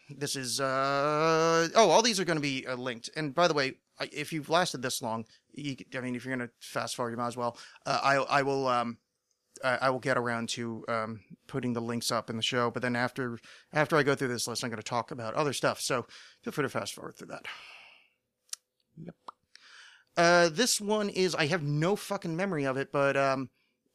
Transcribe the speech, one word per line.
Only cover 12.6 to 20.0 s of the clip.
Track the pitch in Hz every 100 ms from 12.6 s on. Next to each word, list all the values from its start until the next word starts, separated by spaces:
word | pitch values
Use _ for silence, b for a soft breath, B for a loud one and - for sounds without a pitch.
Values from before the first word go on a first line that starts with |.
| 120
but | 117
then | 123 120
after, | 123 - 127 117 B B B
after | 151 151 156
I |
go | 139
through | 135 135
this | 117 -
list, | 113
I'm | 123
gonna | 110
talk | - 120 113
about | 131 110
other | 113 151
stuff, | 120 147 110
so | - 131 113 B B B
feel | -
free | -
to | 135
fast | 113 104
forward | - - -
through | -
that. | - - B B B B B B B _ _ _ - _ _ _ -
Yep. | 170 - - - _ B B B B B